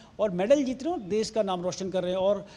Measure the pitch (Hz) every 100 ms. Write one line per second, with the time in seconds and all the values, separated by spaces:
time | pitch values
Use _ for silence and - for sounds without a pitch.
0 | - - 214 175 202 285 254 254 320 349
1 | 185 214 220 220 196 180 175 - 190 185
2 | 180 185 190 202 196